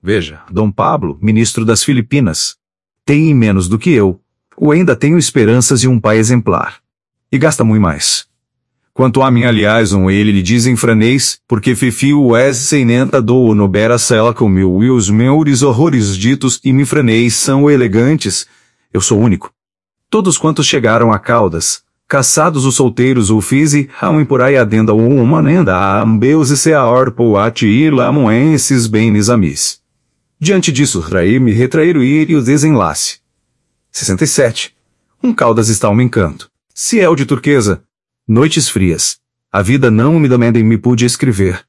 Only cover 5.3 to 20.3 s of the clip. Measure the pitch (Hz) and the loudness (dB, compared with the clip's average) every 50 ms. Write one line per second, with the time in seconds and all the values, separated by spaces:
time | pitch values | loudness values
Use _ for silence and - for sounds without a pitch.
5.3 | - 143 113 107 113 127 120 - 143 120 120 131 127 113 104 107 107 113 110 110 | 0 0 2 4 2 2 2 0 0 0 2 2 0 0 0 0 0 2 2 2
6.3 | 127 120 104 - 90 - - - - - _ _ _ _ _ _ _ _ _ _ | 0 0 0 0 -2 -2 -4 -6 -10 -18 _ _ _ _ _ _ _ _ _ _
7.3 | - 135 143 156 151 - 117 110 110 107 101 87 76 71 - - - - - _ | -4 0 0 0 0 0 0 0 2 2 2 0 -2 -4 -4 -4 -4 -6 -8 _
8.3 | _ _ _ _ _ _ _ _ _ _ _ _ _ - 131 131 113 135 131 135 | _ _ _ _ _ _ _ _ _ _ _ _ _ -2 -2 0 2 0 0 2
9.3 | 123 120 117 123 117 107 104 101 107 117 113 95 98 98 92 95 98 101 104 107 | 2 0 0 0 0 0 0 2 2 0 0 0 0 0 0 2 2 2 2 2
10.3 | 101 98 90 90 113 120 113 127 127 113 - 120 113 110 107 117 131 139 - - | 0 0 0 0 0 0 2 0 0 0 0 0 0 2 2 2 0 0 -2 -4
11.3 | - _ _ _ 123 107 101 127 123 - 135 123 110 - - 139 143 147 143 123 | -8 _ _ _ -4 -2 0 -2 -2 0 -2 -4 -2 -2 0 0 2 2 2 2
12.3 | 117 117 127 139 135 117 131 - - 147 131 117 117 123 131 - - 135 117 107 | 2 2 2 0 0 -2 -4 -2 -2 0 0 0 0 0 0 0 0 -2 0 2
13.3 | 120 127 127 113 107 104 104 98 92 104 107 113 120 117 - - 123 110 110 120 | 2 2 2 2 2 2 2 0 0 0 0 0 0 0 0 0 0 2 2 0
14.3 | 117 - 120 107 95 92 95 92 90 95 110 127 131 123 104 95 104 110 120 127 | 0 0 0 0 2 2 2 0 0 0 0 2 2 0 0 0 0 2 2 2
15.3 | 139 156 156 147 139 120 139 143 120 113 156 170 139 123 107 98 98 92 98 117 | 2 2 2 0 0 0 0 0 2 2 0 0 2 0 -2 -2 -4 -2 -2 -2
16.3 | 139 135 - 180 - - _ 139 127 135 143 127 - 151 139 117 110 113 120 120 | -2 0 -2 -4 -4 -4 _ 0 0 0 0 0 -2 0 0 2 2 2 0 0
17.3 | 117 - - - 135 135 143 147 147 135 123 113 95 110 120 135 156 151 - 104 | -2 -2 -2 -2 0 2 2 2 2 2 0 0 0 0 2 2 0 -2 -4 -6
18.3 | 90 - - _ _ _ _ _ _ _ _ _ _ 92 92 - 117 101 113 120 | -6 -8 -10 _ _ _ _ _ _ _ _ _ _ -4 -2 0 0 2 2 2
19.3 | 92 - - - _ _ _ _ _ _ _ _ _ _ _ _ - 214 190 190 | 0 -2 -6 -14 _ _ _ _ _ _ _ _ _ _ _ _ -4 -2 0 0